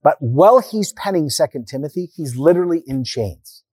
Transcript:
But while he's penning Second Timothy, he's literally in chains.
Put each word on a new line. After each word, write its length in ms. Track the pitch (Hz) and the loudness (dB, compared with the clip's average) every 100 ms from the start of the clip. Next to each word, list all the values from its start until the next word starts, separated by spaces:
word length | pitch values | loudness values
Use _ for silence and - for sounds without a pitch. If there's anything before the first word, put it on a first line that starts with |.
But 140 | 143 - | 0 0
while 400 | 120 127 196 254 | 0 4 6 6
he's 340 | - 214 196 | 2 -4 -6
penning 340 | - 202 185 151 | -6 -4 -2 -2
Second 380 | - 151 139 117 | -2 -2 -4 -12
Timothy, 400 | 135 147 180 175 | -10 -8 -8 -10
he's 280 | - 147 | -10 -8
literally 480 | 123 147 175 180 165 135 | 0 2 2 0 -4 -4
in 180 | 135 | -6
chains. 580 | 123 - 104 90 - - _ | -6 -6 -6 -8 -18 -20 _